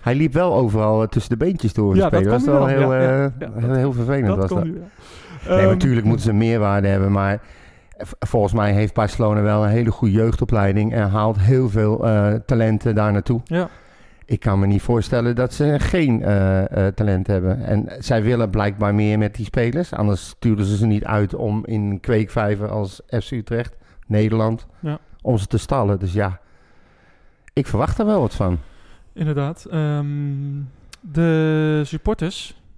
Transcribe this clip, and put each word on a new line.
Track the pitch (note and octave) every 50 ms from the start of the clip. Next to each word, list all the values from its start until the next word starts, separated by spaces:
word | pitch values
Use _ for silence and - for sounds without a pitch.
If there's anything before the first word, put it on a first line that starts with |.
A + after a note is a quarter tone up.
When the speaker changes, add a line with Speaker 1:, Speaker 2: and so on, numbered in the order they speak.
Speaker 1:
Hij | - A#2+ B2
liep | C#3 D#3 D#3 B2+
wel | D#3+ F3+ F3+ B2+
overal, | A2 C3 A2 G2+ A2 G#2+ G#2+ A2 A2
eh, | A2
tussen | G#2+ - A#2+ - - B2
de | A2+ D3
beentjes | F3+ G3 E3 - A2 -
door, | - G#2 G2+ F#2+
de | F#3
Speaker 2:
Ja, | G3 D#3+
dat | - - F#3+
Speaker 1:
speler. | - D#3+ A#3+
Speaker 2:
kon | C4 C#4+ C#4+
Speaker 1:
Dat | C#4 C#4
is | - -
Speaker 2:
hij | -
Speaker 1:
wel | C3+ C3
Speaker 2:
wel. | C3 C3
Speaker 1:
heel, | C3 C3
Speaker 2:
Ja, | C3 C3+ C#3
Speaker 1:
eh, | C#3 A#2+ B2+
Speaker 2:
ja, | - - - A2+
ja, | A#2
dat | B2 C3
Speaker 1:
heel | C3 B2+ C#3 B2+
vervelend | A#2+ A#2 A#2+ C#3 C#3 B2
Speaker 2:
dat | G2+ F#2+
Speaker 1:
was | F#2+ F#2+
Speaker 2:
kon | F#2+ F#3
Speaker 1:
dat. | F3 E3
Speaker 2:
hij | D#3+ E3+
wel. | E3+ E3+ G3 - - - - - - - - E3+ D3 - - F3+
Speaker 1:
Nee, | F#3+ F#3+
Speaker 2:
Ehm, | F#3+ F#3
Speaker 1:
natuurlijk | F3+ F3+ C3+ B2 A#2 G#2+
moeten | - - - F#2+
ze | A2+ G#2+
meerwaarde | G2+ A2+ A2+ A#2 A2+ G#2 G2+ G2+ G2+ G2
hebben, | G2 G2 G2 G2 G2
maar | G2+ G2 G2 G2 G2+ G#2 - - - - - - - - _ _ -
v-, | - - - - -
volgens | - - - A#2+ G#2 G2 G2
mij | A2+ G#2 G#2 G2+
heeft | G2+ G#2+ G#2 -
Barcelona | - G#2+ G2+ - - A#2 G#2+ G#2+ G#2
wel | G#2 G#2 G#2 G#2+ G#2+
een | G#2
hele | G#2 A#2 A#2+ A2+
goede | G#2 - - G#2+ G2
jeugdopleiding | A2+ A2 A#2 A#2 - B2+ - A#2 G#2+ G2 G2 F#2+ G#2 G#2 A2+ A2+
en | A2+ G#2 F#2+
haalt | G2 A2 G#2+ A2 A2 G2+
heel | F#2+ A2 C3 B2+ C3 A#2
veel, | G2+ A2 G#2+ G#2+ A2 - -
eh, | A#2 A2 G#2 G2+ G#2 G#2 A2 -
talenten | - C#3 A2+ A2+ A2 A2 G#2 - A#2+ A2
daar | G#2+ G#2 G#2+
naartoe. | G2+ G2+ - - A#2+ A#2 A#2+
Speaker 2:
Ja. | - E3 F3 F3+ - - - - - - - - - - _ -
Speaker 1:
Ik | - B2 -
kan | - A#2 G2 G2
me | G2
niet | G2 G2+ G2+
voorstellen | - - A#2+ A#2 G2+ - - A#2+ A#2 A#2+ B2
dat | A#2 B2+ B2 -
ze | - D3 D3 D3 C#3+
geen, | - - - F#3 D#3+ C#3 A#2 A2 -
eh, | G2 G#2 G2 F#2+ F#2+ F#2+ F#2+ F#2+ - - - F#2+
eh, | G2 F#2
talent | - G#2+ G#2 F#2+ F#2 F#2
hebben. | - G#2 F#2 F2+ F#2 F#2 - -
En | - A2 G2 - F2+ - -
zij | A2+ - C3 A2+ G#2
willen | A2+ B2 A#2 A2+ G#2
blijkbaar | F#2 G#2+ G2+ G#2 G2+ G#2 G#2+ G2+ G#2
meer | G#2 G#2 G#2 G#2+
met | G#2+ G#2+ G#2 -
die | - A2+
spelers. | - - C3+ A#2 A#2+ A#2+ D#3+ F3+ - -
Anders | - G#2 G#2 G2+ F2+ -
sturen | - - _ - A#2+ G#2+ G2+ G2+
ze | F#2+ G#2
ze | G2 A2
niet | A2 G#2 G#2 -
uit | - A2 G#2 G2+ G2 -
om | G2+ - G#2+ G#2 A2 G#2
in | - A2 G#2+
een | G#2 G2+ G2+ F#2
kweekvijver | - - A#2+ G#2+ A2 F#2+ - B2 G#2+ G#2 G#2+ G2+ G#2 G#2
als | G2+ G#2+ G2+ F#2+ - - - - - A2+
F | -
C | -
Utrecht, | C#3 A#2+ G2+ - A#2+ A#2 A#2+ - - - - - - - -
Nederland, | - G#2 G#2 G#2+ A2 A2 A2 A2 A2 A2+ A2+ - - - -
Speaker 2:
Ja. | - D3+ D3 D#3 _ _ - -
Speaker 1:
om | - - B2
ze | G#2+ F#2+
te | - -
stallen. | A2 - - C#3 C3+ A2 G2+ G#2 F#2
Dus | G2 F#2 F2
ja, | G#2+ G2+ F#2+ F2+ - - _ - - _ _ - - - _ _ _ _ _ _ _ _ - _ _ _ - _
ik | - C#3
verwacht | - - G2+ C3+ - - -
er | A3
wel | G#3 G#3+ F#3+
wat | C3 G2+ -
van. | - G#2 F#2 F2+ D#2+ - - - - - - - - - - -
Speaker 2:
Inderdaad. | - E3+ D3+ D3+ C#3+ C#3 C#3+ E3+ - - -
Ehm, | F3+ D#3+ D3+ D3+ D3 D3 D3 C#3+ C#3+ D3 C#3+ C#3+ C#3 C#3 C#3 C#3+ C#3 C#3+ C#3 C3 - - - - - _
de | - F#3 C#3+ D#3+ E3+ E3 D#3+ D#3+ D#3+ D#3 D#3 D#3 D#3 D#3 D3+ D3+ D3+
supporters | C#3+ - D#3 - G3 A3 - D#3+ E3+ - - - - - - _ - -